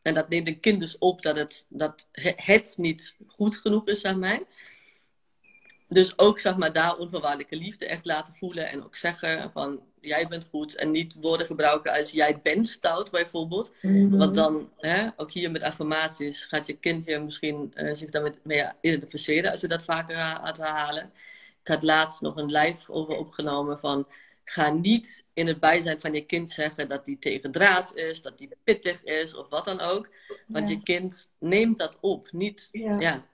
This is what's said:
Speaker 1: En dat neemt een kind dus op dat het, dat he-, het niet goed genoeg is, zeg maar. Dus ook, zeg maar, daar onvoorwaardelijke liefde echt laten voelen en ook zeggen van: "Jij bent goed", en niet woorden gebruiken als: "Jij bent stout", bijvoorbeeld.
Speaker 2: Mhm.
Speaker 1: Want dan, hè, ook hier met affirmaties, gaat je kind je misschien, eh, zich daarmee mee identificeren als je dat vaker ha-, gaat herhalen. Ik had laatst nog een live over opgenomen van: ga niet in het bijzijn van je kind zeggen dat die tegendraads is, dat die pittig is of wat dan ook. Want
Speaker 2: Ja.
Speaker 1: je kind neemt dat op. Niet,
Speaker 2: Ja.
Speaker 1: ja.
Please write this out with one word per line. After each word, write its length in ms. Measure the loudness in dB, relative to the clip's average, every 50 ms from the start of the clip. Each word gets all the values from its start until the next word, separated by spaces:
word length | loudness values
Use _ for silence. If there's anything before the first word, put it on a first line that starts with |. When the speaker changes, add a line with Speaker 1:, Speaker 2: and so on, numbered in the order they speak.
Speaker 1:
En 120 | _ 2 0
dat 160 | 0 0 2
neemt 180 | 0 0 0
een 120 | -2 -6 2
kind 200 | 4 4 4 4
dus 180 | 0 -6 -4
op 240 | 2 2 2 2 2
dat 140 | -2 -2 0
het, 300 | 0 -2 -4 -8 -16 -16 _
dat 380 | -6 -4 -4 -4 -4 -10 -20 _
he-, 220 | _ -4 -2 -2 -2
het 380 | -2 2 4 4 4 4 0 -6
niet 380 | -2 -2 -2 -2 -4 -8 -16 -16 _ -20
goed 300 | _ _ _ 0 0 0
genoeg 300 | 0 0 2 2 2 2
is, 140 | 0 -2 0
zeg 140 | 0 -2 -2
maar. 240 | 0 0 0 -2 -2 -4 _ _ -20 -20 -20 -20 -20 _ -20 _ _ _ _ _ _ _ _ _ _ _ _ _ _ _ -20 -20 _ _
Dus 300 | _ 6 6 6 6 6 6
ook, 200 | 8 8 6 4
zeg 180 | 0 0 2
maar, 160 | 2 0 2 2
daar 240 | 2 2 2 0
onvoorwaardelijke 580 | -2 -6 -6 -6 -4 -2 -2 -2 -4 -6 _ -8
liefde 300 | -8 -8 -10 -10 -10 -8
echt 180 | -8 -8 -6 -4
laten 280 | -2 -2 -2 -4 -8 -14
voelen 340 | -10 -10 -8 -6 -6 -6 -6
en 140 | -6 -10 -12
ook 120 | -12 -14
zeggen 560 | -4 -4 -4 -4 -2 -2 -2 -2 -2 -4 -8
van: 280 | -6 -6 -4 -4 -6 -8 -12 _ _ _
"Jij 260 | -6 -2 -2 0 0
bent 200 | -2 -4 -10 -10 _
goed", 240 | -6 -6 -6 -6 -4
en 160 | -2 0 0
niet 240 | 2 0 0 -4 -8 -4
woorden 240 | 0 0 0 0 0
gebruiken 460 | -4 0 2 4 4 4 4 2 2 2
als: 180 | 2 0 0
"Jij 280 | 2 4 4 4 2 2
bent 260 | _ 0 2 2 2
stout", 440 | 0 -2 0 0 0 2 0 -2 -2
bijvoorbeeld. 640 | 0 -2 -2 0 -2 -6 -4 -4 -4 -4 -6 -6 _ _
Speaker 2:
Mhm. 360 | 2 4 6 8 8 8 8
Speaker 1:
Want 180 | 6 6 6 6
dan, 340 | 4 4 4 2 0 -4 -8 _
hè, 300 | _ -2 0 2 2 0 -2 -4
ook 140 | -8 -12 -8
hier 200 | -6 -4 -4 -2
met 100 | -4 -2
affirmaties, 840 | -4 -4 -4 -2 -2 0 0 0 0 -2 -2 -6 -6 -6 -6 -8 -10
gaat 220 | -6 -6 -6 -4
je 100 | -6 -12
kind 280 | -2 -2 0 0 0 -2
je 140 | -4 -4 -4
misschien, 520 | -4 -8 -8 -4 -4 -4 -4 -4 -8 -8 -8
eh, 200 | -6 -4 -4 -4
zich 160 | -6 -8 -4
daarmee 240 | -4 -2 -2 -2 -6 -6 _
mee 220 | -2 0 0 0 -2 -6 _
identificeren 680 | 0 0 0 0 -4 -6 -8 -6 -2 0 0 2 2 0
als 100 | -2 -2
je 60 | -2
dat 160 | -4 -4 -4 -2
vaker 320 | -2 -2 -2 -2 -6 -4
ha-, 260 | -4 -4 -4 -4 -4 -6
gaat 120 | -8 -8
herhalen. 540 | -4 -6 -4 -2 -2 -2 -2 -4 -6 -8 -10 _ _ -20 -20 -20 -20 -20 -20 _ _
Ik 60 | _
had 160 | -2 0 2 4
laatst 380 | 4 4 4 4 2 -2 -6
nog 140 | -6 -6 -6
een 160 | -4 -6 0
live 400 | 2 2 2 2 0 -4 -14 -8
over 240 | -6 -6 -4 -4 -6
opgenomen 640 | -6 -6 -8 -8 -6 -4 -2 -2 -2 -2 -4 -6 -4
van: 280 | -2 -2 -2 -2 -2 _ -10 -20 -20 _ _ _ _
ga 240 | -8 0 2 2 2
niet 560 | 2 2 4 4 4 4 2 -6 -16 -16 _ _ _
in 140 | -2 0
het 120 | 0 0 4
bijzijn 400 | 4 4 4 4 2 -2 -4 -4
van 140 | -4 -4 -4
je 120 | -4 -4
kind 240 | -2 -4 -4 -4 -6
zeggen 400 | -6 -4 -4 -4 -4 -6 -6 -6
dat 160 | -6 -8 -6
die 140 | -10 -10 -6
tegendraads 760 | -4 -4 -4 -4 -6 -6 0 4 4 6 6 4 0 -2 -8
is, 280 | -8 -8 -8 -8 -10
dat 160 | -12 -16 -16
die 120 | _ -20 -20 -20 _ _
pittig 400 | 2 2 2 2 -6 -6 -4 -6
is 320 | -4 -4 -4 -4 -4 -8
of 140 | -16 -12 -6
wat 160 | -6 -6 -4
dan 140 | -4 -6 -4
ook. 300 | -2 -2 -2 -2 -4 -10 _ -20 -20 -20 -20 -20 _
Want 220 | -8 -4 -4 -2 -2
Speaker 2:
Ja. 40 | -2
Speaker 1:
je 80 | -4 -2
kind 460 | -2 -2 -2 -2 -6 -8 -10 -20 _ _ _
neemt 380 | -2 2 4 4 4 4 2
dat 200 | 0 -2 -6 -6 _
op. 300 | -2 -2 -2 -2 -6 -12
Niet, 380 | -6 -4 -4 -4 -6 -10 -18 -14
Speaker 2:
Ja. 280 | -12 -8 -4 -2 -2 0
Speaker 1:
ja. 260 | 0 0 0 -2 -8 _